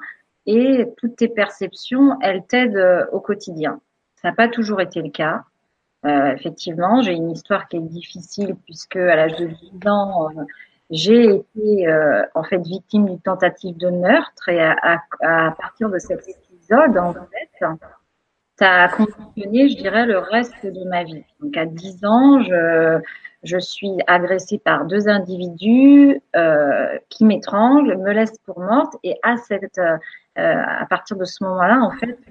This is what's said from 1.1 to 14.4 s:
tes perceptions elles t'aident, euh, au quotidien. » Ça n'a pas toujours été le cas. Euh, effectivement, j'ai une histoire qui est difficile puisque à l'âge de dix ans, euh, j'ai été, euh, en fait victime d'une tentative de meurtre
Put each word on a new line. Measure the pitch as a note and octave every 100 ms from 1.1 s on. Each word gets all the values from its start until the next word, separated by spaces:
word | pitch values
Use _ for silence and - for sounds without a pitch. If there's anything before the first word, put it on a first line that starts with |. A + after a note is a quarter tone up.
| -
tes | A#3
perceptions | A3+ G3+ - F#3+ - - B3+ C#4 C4
elles | G3 F#3 -
t'aident, | B3 B3 G3
euh, | F#3 F3 -
au | F#3+
quotidien. » | - G3+ - D#3+ C#3+ - _ _ _ _
Ça | F3
n'a | E3
pas | A#3
toujours | A#3 G#3 G3
été | F3+ E3+
le | D#3
cas. | - D#3 E3+ - _ _ _ _ _ D3
Euh, | C#3+ C#3
effectivement, | C3+ E3 D3+ F3+ E3 F3+ B3
j'ai | G#3+
une | E3+ E3
histoire | E3 - G3 -
qui | E3+
est |
difficile | E3 E3+ - F3+ - - G3+ - _
puisque | D#3+ - F#3
à | F3+ D#3+
l'âge | D#3+ E3
de | E3+
dix | E3 E3+ F#3 G3+
ans, | G#3 G3 F#3 D#3
euh, | D#3 C#3+ - - _ -
j'ai | D#3+ F3 A#3+ A3+
été, | G3 - A3 G#3+ G3+ E3+
euh, | D#3 D3+ G#2 -
en | D#3+
fait | - F#3
victime | E3 F#3 - G#3+ G3+
d'une | F3
tentative | F#3+ F#3 F3+ - F#3 E3
de | F3+
meurtre | F3+ F3+ D4+ - -